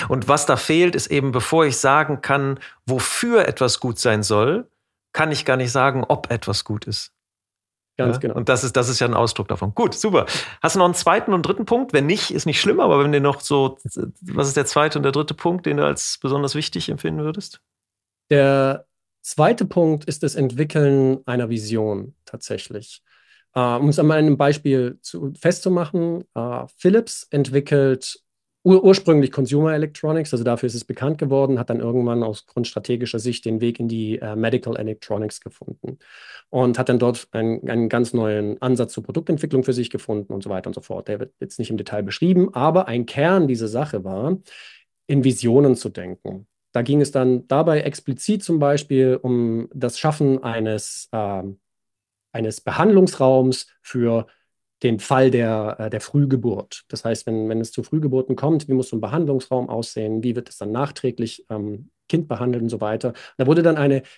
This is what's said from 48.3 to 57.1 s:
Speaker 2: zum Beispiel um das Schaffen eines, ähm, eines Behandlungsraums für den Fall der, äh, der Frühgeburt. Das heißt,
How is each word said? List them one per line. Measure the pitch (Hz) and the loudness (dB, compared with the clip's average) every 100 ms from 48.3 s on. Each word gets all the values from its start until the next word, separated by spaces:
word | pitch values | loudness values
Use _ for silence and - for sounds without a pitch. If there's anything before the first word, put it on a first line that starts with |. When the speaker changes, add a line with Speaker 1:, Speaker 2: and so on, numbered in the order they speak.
| 208 | -4
Speaker 2:
zum | - 165 | 0 0
Beispiel | 143 147 147 135 131 127 | 2 2 0 2 2 2
um | 127 120 117 113 117 | 0 0 0 -2 -6
das | 147 123 - | -6 -6 -2
Schaffen | 156 151 143 131 | -2 2 2 2
eines, | 131 113 110 107 - - - | -2 -4 -2 -4 -6 -14 -8
ähm, | 113 104 98 98 98 _ _ _ _ _ _ _ | -6 -4 -4 -8 -12 _ _ _ _ _ _ _
eines | 120 110 107 | -6 -6 -6
Behandlungsraums | - 117 180 196 185 - 131 131 131 127 - _ | -6 2 6 6 6 4 4 4 4 0 -6 _
für | - 127 117 113 110 _ _ _ _ _ | -10 -2 0 0 -2 _ _ _ _ _
den | 123 113 | -2 -2
Fall | - 131 131 | 0 4 4
der, | 127 113 110 107 - | 4 0 -2 -4 -6
äh, | 110 | -6
der | 113 | -8
Frühgeburt. | - 147 139 131 117 101 98 - - | -2 0 2 2 -2 -4 -8 -16 -14
Das | 123 | -8
heißt, | 117 | -4